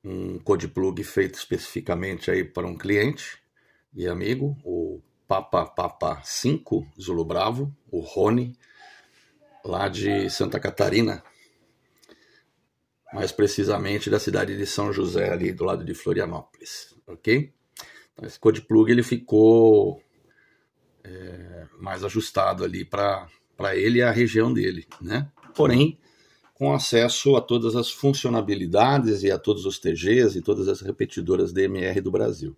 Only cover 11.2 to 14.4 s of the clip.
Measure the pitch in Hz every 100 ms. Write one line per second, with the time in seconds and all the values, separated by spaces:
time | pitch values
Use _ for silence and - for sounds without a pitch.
11.2 | - _ _ _ _ _ _ _ _ _
12.2 | _ _ _ _ _ _ _ _ - 98
13.2 | 92 - 101 - 101 101 98 101 104 104
14.2 | - 98